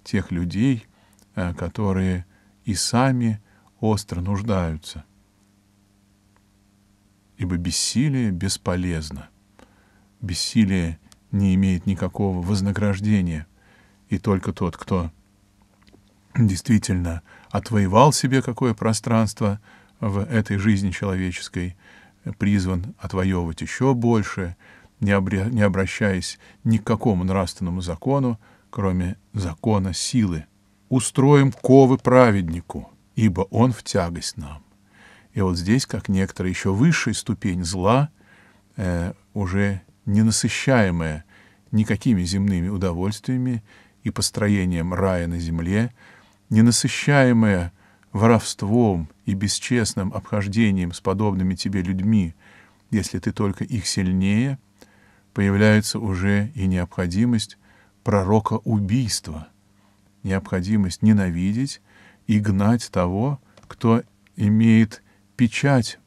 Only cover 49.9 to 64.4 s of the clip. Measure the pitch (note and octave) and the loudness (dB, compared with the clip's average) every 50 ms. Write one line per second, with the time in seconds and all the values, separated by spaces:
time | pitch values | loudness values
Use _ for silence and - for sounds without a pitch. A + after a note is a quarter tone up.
49.9 | - - F#2+ F#2+ - F#2+ - - - G#2 G2 G2+ G2 A2+ A#2 G#2 G2 F#2 F2+ F2 | -2 -4 -6 -4 -6 -8 -8 -4 -4 -2 -2 0 2 2 2 4 2 0 -2 -4
50.9 | F2 - - F#2+ F#2+ G2 G#2+ G#2 F#2+ F#2 F#2 F#2 F#2 - - G2+ F#2+ G2 F2+ F2+ | -6 -4 -4 -2 0 0 0 0 0 0 0 -2 -2 -2 -4 -4 -2 -2 -2 -2
51.9 | F#2+ F#2+ F#2+ G#2+ A2 G#2 F2+ E2 - - _ - - - - _ _ _ _ _ | -2 -2 0 2 2 2 2 0 -4 -12 _ -20 -20 -20 -20 _ _ _ _ _
52.9 | - G#2 F#2 - - G2 - A2+ - - A2 G2 F#2 - A2 - C3+ G#2 - - | -2 -2 -2 -4 -6 -6 -6 -6 -4 -2 -2 -2 -2 -6 -8 -6 -6 -6 -6 -4
53.9 | - G#2 F#2+ F#2 F#2 F#2 F#2+ G2 G2+ A2 B2+ C#3 C3+ C3+ _ _ _ _ - _ | -4 -2 -2 0 0 0 0 0 0 0 0 -2 -4 -8 _ _ _ _ -20 _
54.9 | _ _ _ _ _ _ _ _ - G#2+ G2+ G2 G2 G2 G#2+ G#2+ G#2+ G#2+ G#2+ - | _ _ _ _ _ _ _ _ -2 0 2 2 4 4 6 6 6 4 2 0
55.9 | - G#2+ A2+ G2+ F#2+ F2+ F#2+ G2+ G2+ G2+ G#2 A#2+ - A2 G2 F#2+ F#2 F2+ F2 - | -4 -6 -4 -4 -2 0 0 0 0 0 -2 -4 -4 -4 -2 0 0 0 -2 -4
56.9 | - - F#2 F2 F2 G2 A#2 B2 A#2+ A2 - - - _ _ _ _ _ _ _ | -4 -4 -4 -2 0 0 0 0 0 -2 -4 -6 -12 _ _ _ _ _ _ _
57.9 | _ _ - - G#2+ G2+ F#2 F#2 G#2+ A2 G#2+ - A2 A2 - - A2+ G#2 G2+ F#2 | _ _ -2 0 0 2 2 2 2 2 2 0 -4 -4 -2 -2 0 0 0 0
58.9 | G#2+ C3+ B2+ G2+ - - - - D#2 D#2 D2+ - _ _ _ _ _ _ _ _ | 0 0 0 -2 -4 -6 -8 -10 -12 -12 -14 -16 _ _ _ _ _ _ _ _
59.9 | _ _ _ _ _ _ - G2 F#2+ G2 - - - F#2 F2 G2 A2 G#2 G2 F2+ | _ _ _ _ _ _ -4 -2 -2 -2 -2 -2 -4 -2 0 0 2 2 0 0
60.9 | - - - A2 G#2+ G2+ G2 F2+ E2 E2+ F#2 G2 G#2 A#2 C#3 C#3 - - _ _ | -2 0 2 4 4 4 2 0 -2 -2 -2 -2 -2 -2 -4 -6 -8 -12 _ _
61.9 | _ - - - _ _ _ - A2 G#2+ G#2 G#2+ G2 F#2+ G2+ G#2+ A#2+ A#2 - - | _ -20 -20 -20 _ _ _ 0 0 2 2 0 0 2 2 2 2 0 -2 -4
62.9 | - F#2 F2+ F2+ F#2 G2 A#2 C#3+ C#3+ - _ _ _ - - - - - - A#2 | -2 0 0 0 0 -2 -2 -2 -4 -6 _ _ _ -20 -20 -20 -8 -2 2 2
63.9 | A2+ A#2+ - _ _ _ _ _ _ - | 2 2 0 _ _ _ _ _ _ -2